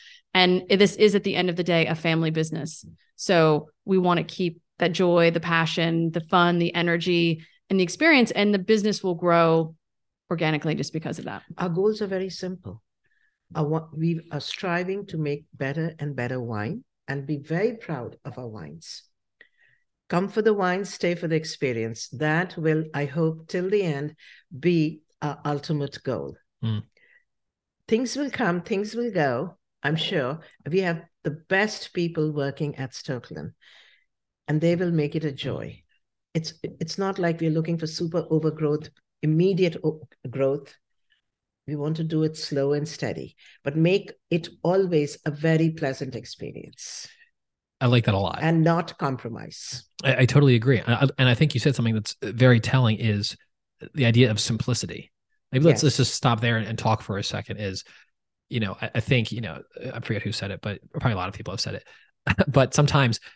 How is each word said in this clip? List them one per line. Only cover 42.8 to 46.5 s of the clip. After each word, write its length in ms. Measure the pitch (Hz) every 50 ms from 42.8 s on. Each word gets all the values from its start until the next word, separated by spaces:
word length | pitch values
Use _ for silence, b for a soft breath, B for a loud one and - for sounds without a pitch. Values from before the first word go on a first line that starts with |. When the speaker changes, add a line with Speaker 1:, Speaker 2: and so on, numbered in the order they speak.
| 151
Speaker 2:
steady, 500 | - - - 135 104 - 67 64 - b b b b b b
but 140 | - 131 147
make 360 | 160 160 175 196 202 202 - - _ _ -
it 180 | 170 170 - - - _
always 560 | - 170 185 196 190 175 170 151 147 143 - - -
a 60 | 156
very 400 | 143 143 160 160 160 160 165 160
pleasant 440 | 160 - 156 135 135 - 143 131 123
experience. 920 | 107 123 - - - - 62